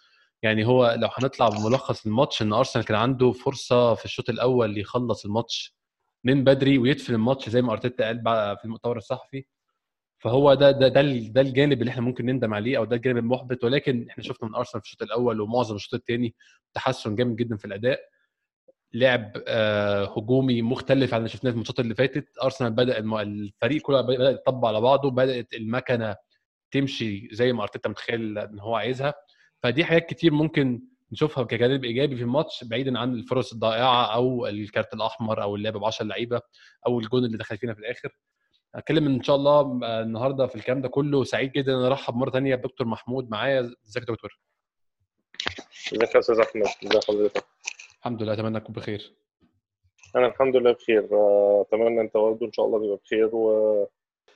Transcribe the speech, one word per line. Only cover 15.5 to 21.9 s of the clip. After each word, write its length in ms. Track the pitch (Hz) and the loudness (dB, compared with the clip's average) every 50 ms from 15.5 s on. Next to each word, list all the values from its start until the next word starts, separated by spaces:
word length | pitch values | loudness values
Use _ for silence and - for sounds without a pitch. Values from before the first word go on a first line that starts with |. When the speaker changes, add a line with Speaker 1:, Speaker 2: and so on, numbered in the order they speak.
| 117 123 123 110 107 | 0 0 0 0 -4
Speaker 1:
الشوط 180 | 101 - - - | -8 -8 -8 -8
التاني 420 | 117 - - 117 120 123 117 - _ _ _ _ _ _ _ - | -8 -4 -4 -4 -2 -2 -4 -6 _ _ _ _ _ _ _ -10
تحسن 420 | - - 131 131 - - 117 104 | -4 -2 -2 -4 -4 -4 -6 -2
جامد 200 | 101 123 123 117 | -2 -2 -2 0
جدا 220 | 107 120 117 117 104 | -4 -4 -4 -6 -8
في 80 | - | -8
الأداء. 340 | 107 98 101 110 123 139 - - - _ _ _ _ _ _ _ _ _ _ _ _ _ _ _ _ - | -10 -10 -4 -2 -2 -2 -2 -4 -14 _ _ _ _ _ _ _ _ _ _ _ _ _ _ _ _ -2
لعب، 380 | 113 123 131 123 120 110 104 - - - - | 2 4 4 4 2 -2 -6 -14 -12 -8 -4
آه، 680 | 117 117 110 107 104 104 104 104 101 101 101 98 - 123 | 0 0 2 2 2 2 0 0 0 0 -2 -2 -4 -6
هجومي 440 | 107 110 127 135 131 131 123 117 | -2 0 2 2 2 2 0 0
مختلف 520 | 113 117 131 127 - - 135 135 131 123 120 | 0 -2 -2 -4 0 0 2 2 2 2 0
عن 40 | 113 | -2
اللي 120 | 113 110 | -2 -4
شفناه 220 | - 104 - 127 | -8 -4 -4 -2
في 40 | 117 | -2
الماتشات 240 | 117 107 - - - | -2 -4 -6 -4 -4
اللي 160 | 123 113 | -4 -4